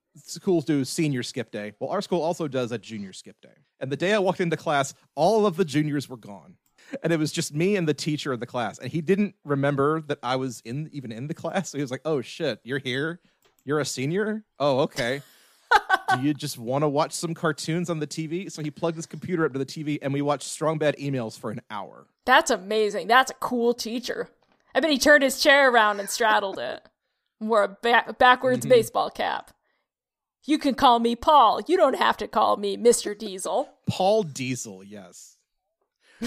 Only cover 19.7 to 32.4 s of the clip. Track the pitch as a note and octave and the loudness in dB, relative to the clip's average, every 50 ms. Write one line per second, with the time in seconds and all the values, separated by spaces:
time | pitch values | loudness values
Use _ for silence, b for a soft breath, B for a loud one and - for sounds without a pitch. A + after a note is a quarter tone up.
19.7 | - E3 C#3+ D3+ D3 - C#3+ C3+ C#3 C#3+ C#3+ C#3+ D3 C#3 - - - - D#3 D#3 | -8 -8 -6 -6 -4 -4 -4 -4 -2 -2 0 -2 -2 -2 -6 -10 -8 -4 -2 -2
20.7 | D#3+ D3+ D3+ D3 C#3+ - C#3+ C#3+ C3+ B2+ A2 A2 - - - A2 - - - - | 0 0 0 0 0 0 -4 -4 -4 -4 -6 -8 -8 -10 -8 -8 -8 -10 -10 -10
21.7 | G#2+ G2+ F2+ A#1+ G#1+ C2 - _ _ _ - A#3+ C4 D#4 E4 - A3+ F3+ F#3 G3 | -10 -10 -10 -12 -16 -20 -20 _ _ _ 2 4 4 4 4 2 0 -2 -2 -2
22.7 | G#3+ A3 G#3+ G3+ G3 F#3+ E3 G3 A#3 C4 C4 - - - - - B3 A#3+ A#3 A#3+ | -2 -2 -2 -2 -2 -4 0 4 4 4 4 2 -2 -8 -6 -4 -2 0 0 0
23.7 | A#3+ - - G#3+ A#3 B3+ B3 - - - - - _ _ _ _ _ _ _ _ | 0 -2 -4 -8 -8 -6 -6 -8 -8 -8 -10 -12 _ _ _ _ _ _ _ _
24.7 | - B3+ D4+ D#4+ C#4+ A#3 - D4+ D4 D4 C#4 B3+ - - - D4+ C#4 C#4+ C#4 B3+ | 2 4 4 4 2 4 6 8 8 8 6 4 2 4 4 6 8 8 6 6
25.7 | A#3+ A3+ G#3+ G#3 G#3 G3+ G3 - - - A3+ G#3+ G#3+ G#3 G3+ F#3+ - C3 A#2 B2+ | 6 6 4 4 2 -2 -6 -6 -2 0 2 4 4 2 2 -2 -4 -6 -8 -8
26.7 | - - - _ _ _ _ _ _ _ _ _ _ - A3 A3 A3+ G#3 G3+ G3 | -8 -10 -14 _ _ _ _ _ _ _ _ _ _ -8 -2 2 4 4 4 2
27.7 | G3 - - A#3 A#3+ A3 - A3+ A3 - C4 B3 B3+ B3+ - B3+ B3+ - - B3 | 0 -2 2 4 4 4 4 2 2 6 6 6 6 6 4 0 0 0 4 6
28.7 | B3+ A#3 A3 - - G3 - - - - G#3 D#2 C2 - - - _ _ _ _ | 6 6 4 2 -2 -2 -2 -2 -4 -4 -4 -4 -4 -6 -8 -12 _ _ _ _
29.7 | _ _ _ _ _ _ _ _ _ _ _ _ _ _ _ C4 D4+ - - C#4 | _ _ _ _ _ _ _ _ _ _ _ _ _ _ _ -2 -2 0 0 0
30.7 | A#3 - D4 B3+ A#3 A#3 A#3 A#3 A#3+ - - D#4+ D4+ C#4 A#3 G3+ E3+ - G#3+ D4 | 2 4 6 6 6 6 4 0 -2 0 4 6 8 8 8 6 4 2 0 0
31.7 | F4 F#4+ D#4 C4 G#3+ A3 A3 A3+ - - G#3 - - A3 | 2 4 4 4 4 2 2 2 0 0 -4 -4 0 2